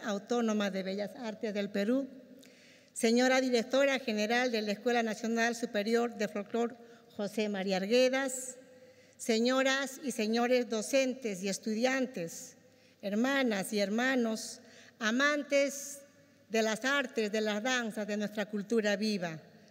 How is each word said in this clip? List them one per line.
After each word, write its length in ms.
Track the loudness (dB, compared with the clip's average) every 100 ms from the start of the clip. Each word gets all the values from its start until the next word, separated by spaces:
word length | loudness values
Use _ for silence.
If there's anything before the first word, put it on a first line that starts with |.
Autónoma 640 | -2 -6 -2 0 2 2 0
de 140 | -2
Bellas 260 | -4 -4 -6 -6
Artes 360 | -10 -6 -6
del 160 | -4 -2
Perú, 400 | 0 2 0 0 -10 -20 -20 -20 -20 -20 -20 -16
señora 460 | -2 2 4 6 4
directora 580 | 4 2 2 4 4 2
general 540 | 0 -2 2 2 2
de 80 | 0
la 120 | -2
Escuela 300 | -2 0 2
Nacional 540 | 0 -2 -2 2 0 0
Superior 580 | -2 -2 2 2 2
de 140 | -2 -4
Folclor 480 | -4 -4 -2 -2 -4 -16 -20 -18 -6
José 320 | -4 -2 -2
María 300 | -2 0 0
Arguedas, 760 | 2 4 4 2 -2 -4 -10 -14 -20 -20 -20 -20 -20 -12
señoras 800 | 0 2 4 4 2 2 -2 -6
y 80 | -6
señores 560 | -2 0 2 4 2 2
docentes 760 | -4 0 2 2 -2 -6 -4
y 60 | -4
estudiantes, 1040 | -4 -4 0 0 0 -2 -4 -8 -10 -16 -20 -20 _ -20 _
hermanas 720 | -4 0 2 2 2 0 -2
y 60 | 0
hermanos, 840 | 0 2 2 2 0 -2 -8 -12 -18 -20 -20 _
amantes 1000 | -2 2 2 2 2 2 2 -2 -10 -14 -18 -20 -20 _ _
de 100 | 0
las 240 | 0 0
artes, 480 | 0 0 0 -2 0
de 80 | 0
las 220 | 0 -2
danzas, 440 | 0 0 -2 -4 -4
de 120 | -2
nuestra 260 | -2 -4
cultura 500 | -4 -4 0 0 2 0
viva, 440 | 0 -2 -4 -8 -14 -20 -20